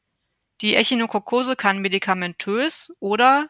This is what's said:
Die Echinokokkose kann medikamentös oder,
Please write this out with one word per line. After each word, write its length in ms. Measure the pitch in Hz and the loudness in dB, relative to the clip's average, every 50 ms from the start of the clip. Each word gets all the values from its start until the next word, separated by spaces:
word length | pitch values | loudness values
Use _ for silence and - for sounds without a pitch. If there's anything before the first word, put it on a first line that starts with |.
| _ _ _ _ _ _ _ _ _ _ _ - | _ _ _ _ _ _ _ _ _ _ _ -4
Die 160 | 233 214 - | 0 2 2
Echinokokkose 800 | - 226 - 262 233 233 - - 202 202 - - 247 254 247 262 | 4 2 2 2 0 0 -2 -2 -4 -4 -2 -2 0 0 0 -2
kann 240 | - - 208 190 196 | 0 0 0 0 0
medikamentös 1120 | 196 196 185 196 - - 190 185 180 175 175 - - - 202 226 269 320 - - - - 330 - | -2 -2 -2 -2 0 0 -2 0 -2 -4 -6 -6 -4 -2 -2 0 0 -2 -2 -4 -6 -10 -12 -10
oder, 480 | - 196 202 214 240 262 269 285 302 | -4 -2 0 4 4 4 4 4 0